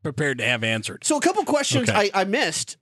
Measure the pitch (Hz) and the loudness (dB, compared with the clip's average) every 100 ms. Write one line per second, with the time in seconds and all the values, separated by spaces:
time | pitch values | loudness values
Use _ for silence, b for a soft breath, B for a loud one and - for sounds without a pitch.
0 | 160 135 147 127 113 123 113 113 107 95 | -8 -2 -2 0 0 0 0 -2 -4 -6
1 | - 302 320 381 359 294 277 277 240 208 | -2 2 2 0 0 0 2 0 2 2
2 | 208 196 190 233 262 - - - | 2 0 0 0 0 -2 -8 -12